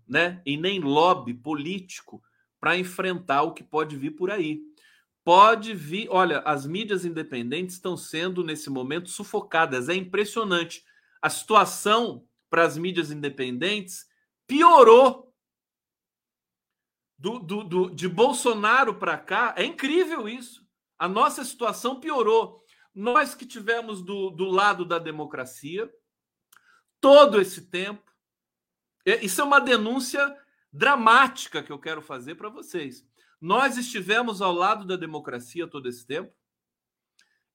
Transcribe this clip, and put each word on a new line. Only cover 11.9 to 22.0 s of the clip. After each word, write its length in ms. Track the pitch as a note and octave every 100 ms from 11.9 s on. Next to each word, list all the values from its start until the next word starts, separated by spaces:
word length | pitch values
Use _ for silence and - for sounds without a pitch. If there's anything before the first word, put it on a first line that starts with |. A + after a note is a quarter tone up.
| A3+ A3+ A#2+ _ _ _
para 160 | D#3+
as 140 | E3 D3
mídias 320 | F3+ F3 D3+
independentes 960 | D3+ C#3+ C#3 B2+ B2 F3+ G#3+ F#3 - - _ _ _ -
piorou. 880 | C#4 E4+ D#4+ A3+ A#3+ C4 - - _ _ _ _ _ _ _ _ _ _ _ _ _ _ _ _ _ _ _
Do, 220 | C3+ A#3+
do, 240 | E3+ G#3
do, 260 | G3+ F3+ F#3
de 180 | D3 F3+
Bolsonaro 840 | E3 C4 B3 B3 G#3+ G#3+ B3+ B3+
pra 240 | F#3 F3+ D#3
cá, 340 | - G#3+ A#3 F3
é 80 |
incrível 640 | B3 - C4+ E4+ D#4 D#4+ G#3+
isso. 380 | B3 - - _ _ _ -
A 100 | F3
nossa 360 | G#3 C#4+ C#4+
situação 560 | B3 - A3+ F#3+ A#3+ C4